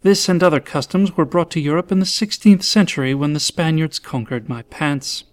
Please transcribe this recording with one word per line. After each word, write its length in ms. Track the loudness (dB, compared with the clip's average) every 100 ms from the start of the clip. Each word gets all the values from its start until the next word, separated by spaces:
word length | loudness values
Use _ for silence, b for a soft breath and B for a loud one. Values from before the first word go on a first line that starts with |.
This 260 | 2 2 2
and 160 | 2
other 160 | 4 2
customs 560 | -2 -6 -2 0 0 0
were 80 |
brought 280 | 0 0 -2
to 100 | -4
Europe 280 | -2 -2 0
in 100 | -2
the 60 | 0
sixteenth 580 | -2 -4 4 6 6
century 500 | 4 0 0 0 -4
when 180 | -2 -2
the 80 | -2
Spaniards 580 | -4 -2 0 0 -2 -6
conquered 520 | -8 -8 -6 -8 -8
my 140 | -10
pants. 600 | -12 -6 -4 -4 -6 -12 -14